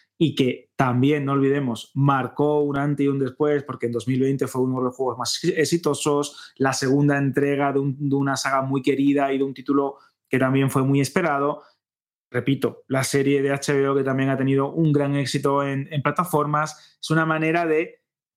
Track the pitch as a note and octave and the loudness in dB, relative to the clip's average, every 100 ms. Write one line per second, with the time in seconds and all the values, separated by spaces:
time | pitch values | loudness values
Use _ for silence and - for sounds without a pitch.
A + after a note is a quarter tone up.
0 | _ - D#3 D3 B2+ - - - C3 B2 | _ -2 0 2 0 -2 -6 -2 0 2
1 | C3+ D3+ C3+ C#3 C3+ C#3 C3 A2+ - - | 2 2 0 0 2 0 -2 -6 -6 0
2 | C#3 C3+ B2 - D3 D3+ D3 C#3 C#3+ C#3+ | 2 2 0 0 0 2 0 0 -2 0
3 | C#3 C#3 C3 - D3+ D3 C3+ - A#2+ A#2 | 0 0 -2 0 0 0 -2 -6 -4 -4
4 | G#2+ C3 C3+ C#3 B2+ B2+ C3 B2+ B2+ B2 | -2 0 0 0 -2 -2 -2 0 -2 -2
5 | B2+ A#2 A#2 - E3 D#3+ D3 E3+ D#3+ C#3 | -4 -4 -6 -4 -2 0 0 0 0 0
6 | D3+ C#3+ C#3+ - - - C3+ B2+ C3+ C#3 | 0 0 -2 -8 -14 -4 -2 0 0 2
7 | C#3+ C#3 C#3 C3 C#3+ C#3 C#3+ C3+ C#3 C3+ | 2 2 0 0 0 0 0 0 -2 -4
8 | D3 C#3 C#3 C3+ C#3 C3+ C3+ C3+ C3 C3+ | -2 0 0 -2 -2 -2 0 -2 0 2
9 | C#3+ C#3+ C#3 C3+ C#3 C3 B2+ C#3 C#3 C#3+ | 2 2 0 0 -2 -4 -2 0 0 -4
10 | _ _ _ C3 C3 C3+ C#3 C3+ C3 C#3 | _ _ _ 0 2 2 2 2 2 2
11 | C3+ F#3+ F3 C#3 C#3+ D3+ - _ _ _ | 0 0 0 0 -2 -4 -12 _ _ _
12 | _ _ _ B2 A#2 C3 A#2 - - C3 | _ _ _ -4 -2 0 -2 -4 -4 -2
13 | C3 C#3 C#3 C#3 C#3 C#3 C#3+ C#3+ C3+ C#3 | 0 0 2 2 2 -2 0 0 2 0
14 | C3+ C3 C3+ C3 C3 C3+ C#3 D#3+ D#3+ D3 | 0 0 0 0 2 2 0 2 2 2
15 | C#3 C#3+ C3+ C#3+ C#3 C#3 C#3 C#3 C#3+ D3+ | 2 -2 -2 -2 0 0 -2 -4 -6 -4
16 | D#3+ F#3+ F3 D3+ D3 D3+ D3+ - - _ | -2 -2 0 0 0 -2 -4 -8 -20 _
17 | - D#3 D#3+ D#3+ D#3+ E3 E3+ D#3 F3+ - | -2 0 2 0 0 0 2 0 -2 -8
18 | _ _ _ | _ _ _